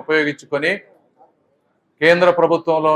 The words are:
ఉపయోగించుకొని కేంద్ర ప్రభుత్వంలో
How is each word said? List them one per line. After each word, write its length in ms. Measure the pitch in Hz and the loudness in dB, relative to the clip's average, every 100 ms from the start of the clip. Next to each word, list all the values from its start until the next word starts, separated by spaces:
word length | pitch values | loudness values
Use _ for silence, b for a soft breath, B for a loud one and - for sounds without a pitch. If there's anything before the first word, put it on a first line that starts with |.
ఉపయోగించుకొని 680 | 139 156 147 143 135 143 160 196 - _ _ _ _ _ _ _ _ _ _ _ | -4 -2 -2 -8 -10 -6 -4 -6 -10 _ _ _ _ _ _ _ _ _ _ _
కేంద్ర 280 | 160 175 175 170 | 2 4 2 2
ప్రభుత్వంలో 520 | 165 165 165 160 156 | 0 0 -2 -2 -2